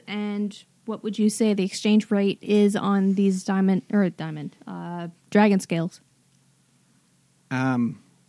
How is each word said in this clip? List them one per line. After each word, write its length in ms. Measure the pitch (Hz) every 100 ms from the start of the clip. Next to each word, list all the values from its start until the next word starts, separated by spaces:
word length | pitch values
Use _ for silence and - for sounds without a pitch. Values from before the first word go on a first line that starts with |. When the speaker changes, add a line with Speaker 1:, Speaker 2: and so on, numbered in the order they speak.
| -
Speaker 1:
and 500 | 208 208 208 208 - - _ -
what 180 | 214
would 160 | 214 202
you 100 | 214
say 240 | - 220
the 120 | 202 185
exchange 440 | - 208 214 -
rate 280 | 202 202 -
is 360 | - 208 208 202
on 380 | 196 196 190 196
these 280 | 196 185
diamond, 380 | - 190 190 190 -
or 180 | 208 185
diamond, 460 | - 160 151 147 - -
uh, 440 | 180 175 175 170 - _
dragon 280 | 202 214 196
scales? 400 | - 165 165 - _ _ _ _ _ _ _ _ _ _ _ _ _ _ _
Speaker 2:
Um, 500 | 127 131 123 117 - _ _